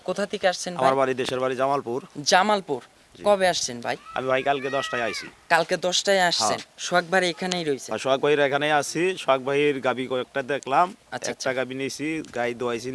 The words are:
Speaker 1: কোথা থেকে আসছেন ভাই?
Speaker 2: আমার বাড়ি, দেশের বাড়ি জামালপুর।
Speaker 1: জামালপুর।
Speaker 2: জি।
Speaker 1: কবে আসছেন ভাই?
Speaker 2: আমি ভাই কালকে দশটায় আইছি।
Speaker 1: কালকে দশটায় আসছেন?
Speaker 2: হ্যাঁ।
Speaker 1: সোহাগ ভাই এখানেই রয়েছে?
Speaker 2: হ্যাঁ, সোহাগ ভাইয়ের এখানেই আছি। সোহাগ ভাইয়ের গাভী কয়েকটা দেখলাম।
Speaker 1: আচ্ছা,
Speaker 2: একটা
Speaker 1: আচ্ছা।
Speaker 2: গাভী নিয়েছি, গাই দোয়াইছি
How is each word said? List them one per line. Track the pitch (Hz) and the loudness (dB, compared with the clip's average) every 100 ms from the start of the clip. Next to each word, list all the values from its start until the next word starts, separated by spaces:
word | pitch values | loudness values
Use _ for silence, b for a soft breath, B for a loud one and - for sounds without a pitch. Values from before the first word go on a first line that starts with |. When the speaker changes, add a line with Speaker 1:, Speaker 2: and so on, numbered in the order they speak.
| - | -8
Speaker 1:
কোথা | 185 202 | -4 -4
থেকে | 208 185 | 0 0
আসছেন | 180 180 170 | 0 -4 2
ভাই? | |
Speaker 2:
আমার | 131 135 | 4 4
বাড়ি, | 131 131 | 2 2
দেশের | 120 127 | -2 0
বাড়ি | 131 127 | 0 0
জামালপুর। | 135 139 117 127 - 147 143 | 0 0 -2 -6 -6 -8 2
Speaker 1:
জামালপুর। | 185 208 208 - 123 - _ _ - | 4 4 2 0 -6 -8 _ _ -2
Speaker 2:
জি। | 185 | 2
Speaker 1:
কবে | 196 180 | 4 4
আসছেন | 160 - 120 117 | 0 -2 -6 -6
ভাই? | 139 - - | -6 -6 -4
Speaker 2:
আমি | 131 | 0
ভাই | 131 135 | 0 2
কালকে | 143 131 135 | 0 -2 -4
দশটায় | - 123 113 | -2 -2 -4
আইছি। | - 85 - - | -6 -10 -10 0
Speaker 1:
কালকে | 165 170 180 180 | 2 2 -2 -2
দশটায় | 180 202 196 175 | 0 2 4 4
আসছেন? | - 107 123 | 2 0 0
Speaker 2:
হ্যাঁ। | - - - | -6 -12 -2
Speaker 1:
সোহাগ | 175 165 | 0 2
ভাই | 185 180 | 2 2
এখানেই | 160 185 180 156 | 0 -4 -2 -2
রয়েছে? | 131 - | -4 -4
Speaker 2:
হ্যাঁ, | 107 | -4
সোহাগ | 135 135 | 0 2
ভাইয়ের | 147 147 143 | 4 4 2
এখানেই | 139 151 151 | 2 2 0
আছি। | - 160 185 185 | 0 -2 -2 0
সোহাগ | - 135 127 | 0 0 2
ভাইয়ের | 143 147 131 127 | 2 2 2 -2
গাভী | 120 123 | -2 -2
কয়েকটা | 127 120 139 127 | -4 -4 -4 -4
দেখলাম। | 135 135 147 180 | -4 0 2 2
Speaker 1:
আচ্ছা, | - - 127 - | -2 -12 -8 -8
Speaker 2:
একটা | |
Speaker 1:
আচ্ছা। | - 135 127 | -6 -4 -2
Speaker 2:
গাভী | 127 131 | -4 -4
নিয়েছি, | 135 - 151 160 - 120 | -6 -6 -6 -6 -6 -4
গাই | 120 120 | -4 -2
দোয়াইছি | 123 117 123 | -4 -4 -6